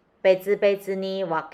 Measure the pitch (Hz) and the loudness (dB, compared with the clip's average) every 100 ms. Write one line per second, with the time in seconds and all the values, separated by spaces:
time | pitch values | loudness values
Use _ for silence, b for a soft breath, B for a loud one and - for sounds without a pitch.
0 | _ _ 190 185 196 202 202 196 190 190 | _ _ 2 4 2 0 2 0 -4 -6
1 | 190 190 180 160 156 | -4 -4 -4 -4 -6